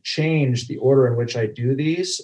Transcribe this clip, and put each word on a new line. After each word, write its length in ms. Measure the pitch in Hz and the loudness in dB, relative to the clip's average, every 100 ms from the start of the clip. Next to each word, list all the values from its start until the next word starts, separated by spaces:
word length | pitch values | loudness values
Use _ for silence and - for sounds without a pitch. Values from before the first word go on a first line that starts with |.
change 640 | - - 156 160 135 120 - | -8 -4 0 2 2 0 -4
the 80 | - | -2
order 320 | 127 135 127 | 2 4 4
in 80 | 117 | 2
which 200 | 117 120 | -2 -2
I 100 | 107 | -4
do 280 | - 120 | -2 -2
these. 460 | 135 156 170 180 - | 0 0 -2 -2 -6